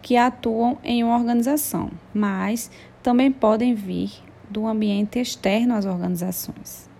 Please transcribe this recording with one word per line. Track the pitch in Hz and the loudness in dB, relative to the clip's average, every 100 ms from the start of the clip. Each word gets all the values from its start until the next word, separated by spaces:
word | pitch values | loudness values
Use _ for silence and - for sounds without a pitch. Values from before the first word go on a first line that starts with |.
que | - 247 | 2 4
atuam | 247 247 240 226 233 - | 4 0 -4 0 0 0
em | - 240 | -2 0
uma | 233 240 | 2 2
organização, | 240 240 233 294 - - - 170 - | 2 2 2 0 -2 -4 -4 -10 -6
mas | 208 202 190 190 233 - - - - | -2 0 0 -2 -4 -6 -16 -20 -4
também | - 247 269 | 2 4 4
podem | 262 214 220 247 226 | 4 2 4 2 0
vir | 196 175 196 - - - - | -2 -4 -6 -8 -20 -20 -10
do | 208 220 | -6 -2
ambiente | 220 214 202 208 247 | 0 0 0 0 -2
externo | 240 - 196 208 240 226 | -4 -2 0 2 2 0
às | 196 | -2
organizações. | 180 180 175 180 180 - - - - - | -2 -2 -2 -4 -6 -10 -12 -16 -18 -20